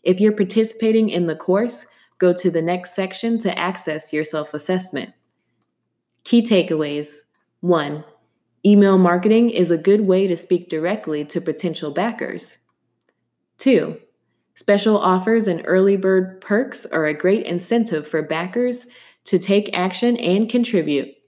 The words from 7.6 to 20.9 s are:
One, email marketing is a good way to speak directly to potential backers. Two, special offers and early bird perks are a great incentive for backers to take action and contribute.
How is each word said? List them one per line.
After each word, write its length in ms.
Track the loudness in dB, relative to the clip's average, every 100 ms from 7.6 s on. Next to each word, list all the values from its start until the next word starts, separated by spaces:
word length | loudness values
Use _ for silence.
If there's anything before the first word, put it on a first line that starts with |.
One, 440 | 0 0 0 -8 -14 _ _ _ _ _ 4
email 320 | 6 8 6
marketing 520 | 6 4 4 4 4
is 200 | 2 2
a 80 | 2
good 220 | 4 2
way 260 | 4 2 2
to 100 | -2
speak 320 | -2 -2 -2
directly 560 | -6 -4 -4 -6 -6 -6
to 140 | -6
potential 520 | -6 -4 -6 -6 -6
backers. 680 | -4 -4 -4 -8 -10 -14 -20 _ _ _ _ _ _ _ _ _ _
Two, 440 | 2 2 2 -8 _ _ _ _ _ -10
special 420 | 0 2 4 2
offers 480 | 2 0 2 0 2
and 160 | -2
early 320 | 0 2 4 2
bird 440 | 2 2 0 -8
perks 440 | -2 -2 -2 -8 -6
are 200 | -2 -2
a 80 |
great 320 | 0 0 0 0
incentive 600 | -6 0 0 0 -4 -4
for 160 | -6
backers 640 | -4 -6 -4 -2 -2 -4 -12 -20 -20 _
to 140 | -2 -2
take 380 | 2 0 0 -4
action 400 | -4 -2 -2 0
and 320 | 0 0 0
contribute. 680 | 0 0 0 0